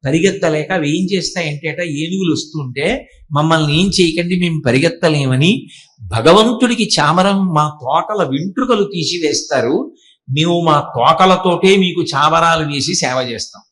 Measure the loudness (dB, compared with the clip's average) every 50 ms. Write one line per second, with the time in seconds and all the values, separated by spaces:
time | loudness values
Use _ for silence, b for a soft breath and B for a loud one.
0 | -2 0 0 2 2 2 0 2 0 0 0 0 -2 -2 -2 -2 0 0 0 -2
1 | -2 -2 -2 -2 -4 -4 -6 -4 -6 -6 -6 -6 -6 -8 -6 -6 -6 -6 -6 -6
2 | -6 -6 -4 -2 0 0 -2 -2 -4 -8 -8 -8 -8 -8 -6 -4 -4 -4 -4 -4
3 | B B B B B _ -2 0 2 2 2 2 2 0 0 0 0 0 2 2
4 | 2 2 2 -2 -2 -2 -2 0 0 -2 -2 -2 0 2 2 2 2 2 0 0
5 | 0 0 0 2 0 0 2 2 2 2 2 0 B B B B B B B B
6 | -14 -6 -4 2 4 6 6 6 4 2 2 0 0 0 0 0 0 -2 0 0
7 | 2 2 2 2 2 2 2 0 0 0 2 0 0 0 -4 -8 -6 -2 -2 -2
8 | -2 -2 -2 -2 -2 -2 -2 -4 -4 -4 -4 -4 0 0 0 0 0 -2 -2 -6
9 | -4 -4 -4 -2 -2 -2 -2 -2 -4 -2 -2 -2 0 0 -2 -2 -4 -6 b b
10 | b b b b _ -4 -2 0 0 2 0 2 2 2 2 2 0 -2 -2 0
11 | 2 2 4 4 4 4 4 2 2 0 0 2 4 4 4 4 2 0 0 -2
12 | -4 -2 0 0 2 2 2 2 2 2 2 0 -2 -4 -4 -4 -4 -4 -4 -2
13 | -2 -2 -2 -2 -4 -4 -6 -10 -10 -12 -14 -20 _ _